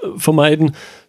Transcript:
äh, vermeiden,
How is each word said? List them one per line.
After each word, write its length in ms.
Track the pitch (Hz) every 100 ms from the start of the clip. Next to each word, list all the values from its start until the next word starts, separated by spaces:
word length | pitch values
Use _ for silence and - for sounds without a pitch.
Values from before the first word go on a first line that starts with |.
äh, 180 | - -
vermeiden, 540 | - 156 151 151 156 147 - -